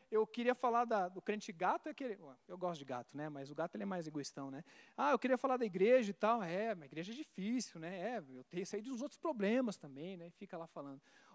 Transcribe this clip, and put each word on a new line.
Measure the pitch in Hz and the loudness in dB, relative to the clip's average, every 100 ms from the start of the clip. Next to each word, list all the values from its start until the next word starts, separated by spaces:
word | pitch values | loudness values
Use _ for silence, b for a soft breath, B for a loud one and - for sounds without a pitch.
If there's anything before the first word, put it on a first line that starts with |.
| b | b
eu | 220 220 | 2 2
queria | - 240 | 2 2
falar | 247 247 233 | 4 4 4
da, | 240 214 180 | 4 2 0
do | 190 | -2
crente | - 208 - | -4 -4 -6
gato." | 165 180 320 311 | 0 2 2 -2
É | |
aquele, | - 262 214 151 127 - | -6 -6 -8 -12 -20 -14
eu | 180 | -4
gosto | 180 160 | -4 -4
de | |
gato, | 135 123 120 143 | -4 -6 -6 -8
né? | 156 | -6
Mas | 143 139 | -6 -8
o | |
gato, | 147 165 | -4 -4
ele | 214 | -4
é | 202 | -4
mais | 180 156 | -4 -4
egoístão, | 151 139 - 139 | -6 -6 -8 -8
né? | 135 - b b - | -10 -12 b b 0
"Ah, | 285 | 4
eu | 269 | 4
queria | 254 254 | 4 2
falar | 269 254 | 4 2
da | 226 | 2
igreja | 175 208 254 202 | 6 8 8 6
e | |
tal." | - 208 233 | 2 4 4
"É, | 175 185 226 | 2 0 -2
mas | 185 | -4
a | 139 | -6
igreja | 147 180 | -8 -8
é | 240 | -8
difícil, | 311 - 196 247 - 170 | -10 -6 -2 0 -2 -6
né? | 160 190 202 | -8 -4 -4
É, | 240 | -4
eu | 139 127 | -6 -14
tenho, | - - | -8 -6
sei | 196 208 | -4 -4
dos | 226 247 | -4 -6
outros | - - | -6 -4
problemas | 339 247 196 247 247 - | -2 2 4 4 2 -2
também, | 147 135 175 185 | -10 -10 -10 -10
né?" | 170 | -14
E | |
fica | - 196 170 | -16 -12 -10
lá | 165 | -10
falando. | - 139 139 b b b | -10 -12 -14 b b b